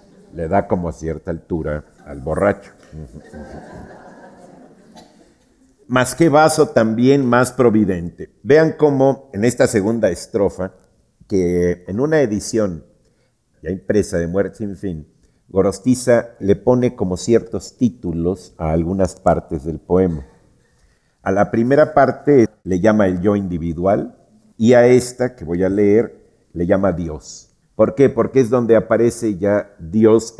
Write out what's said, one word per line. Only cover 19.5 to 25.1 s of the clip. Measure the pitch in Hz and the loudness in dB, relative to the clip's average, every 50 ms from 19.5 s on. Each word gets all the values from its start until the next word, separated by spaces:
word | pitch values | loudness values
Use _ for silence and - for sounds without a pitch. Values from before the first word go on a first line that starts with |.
| 85 78 69 | -10 -10 -8
del | 82 78 | -8 -10
poema. | 76 - - 87 92 92 90 80 73 67 - _ _ _ _ _ _ _ _ _ _ _ _ _ _ _ _ _ _ | -10 -4 -2 0 2 2 0 -2 -6 -10 -14 _ _ _ _ _ _ _ _ _ _ _ _ _ _ _ _ _ _
A | - 95 | -6 -2
la | 98 101 101 - | 0 0 0 0
primera | - 113 117 123 139 147 151 147 - | 0 0 0 2 4 4 2 4 2
parte | 143 139 127 - - - 147 143 131 110 - _ _ - | 2 2 2 0 -2 0 2 4 4 4 2 _ _ -6
le | 87 92 90 | -4 -2 0
llama | 90 110 107 107 101 | 2 2 2 2 2
el | 92 92 87 | 0 0 0
yo | 87 104 104 | 0 0 0
individual | 101 98 87 87 80 82 85 78 82 87 95 107 - - 247 - _ _ _ _ _ _ _ _ | 0 -2 -4 -6 -6 -6 -6 -6 -2 0 0 0 0 -2 -6 -12 _ _ _ _ _ _ _ _
y | - 110 117 123 | 0 4 6 6
a | 123 120 | 6 6
esta | 123 127 127 123 - | 6 6 4 2 0